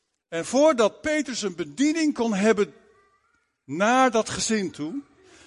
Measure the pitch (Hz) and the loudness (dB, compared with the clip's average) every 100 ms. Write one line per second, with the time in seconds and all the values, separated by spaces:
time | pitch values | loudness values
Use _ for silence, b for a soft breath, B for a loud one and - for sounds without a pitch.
0 | _ _ _ 165 160 254 311 262 208 - | _ _ _ -8 -2 4 4 4 2 0
1 | 311 311 269 233 202 170 156 143 - 320 | -4 -2 -2 -6 -8 -6 -10 -2 0 2
2 | 311 - 233 196 214 208 202 - _ _ | -2 0 -2 0 2 2 0 -4 _ _
3 | _ _ _ _ _ _ - 147 208 254 | _ _ _ _ _ _ -12 -2 2 4
4 | 262 220 214 - - 220 180 - 151 262 | 4 2 -2 -6 -2 -2 -2 -6 -8 -8
5 | - _ b b | -12 _ b b